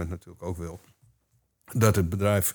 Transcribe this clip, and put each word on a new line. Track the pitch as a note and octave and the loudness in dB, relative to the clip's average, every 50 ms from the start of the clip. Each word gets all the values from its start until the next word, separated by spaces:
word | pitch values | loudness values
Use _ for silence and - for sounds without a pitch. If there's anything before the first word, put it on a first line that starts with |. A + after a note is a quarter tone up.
moment | E2+ E2 | -6 -6
natuurlijk | F2+ E2+ - F2 E2+ - E2+ | -8 -12 -14 -20 -18 -12 -10
ook | F2+ F2+ | -10 -8
wil | E2+ E2+ E2 E2+ F#2 _ _ _ _ _ _ _ _ _ _ _ _ _ _ _ _ _ - | -8 -10 -12 -12 -14 _ _ _ _ _ _ _ _ _ _ _ _ _ _ _ _ _ -6
dat | - B2 A2 G#2+ G2 | 0 4 4 4 4
het | G#2 F2 E2 | 4 2 0
bedrijf | F#2+ F#2+ G2 G2+ G#2 G2 F2+ - | 0 0 2 2 2 2 2 0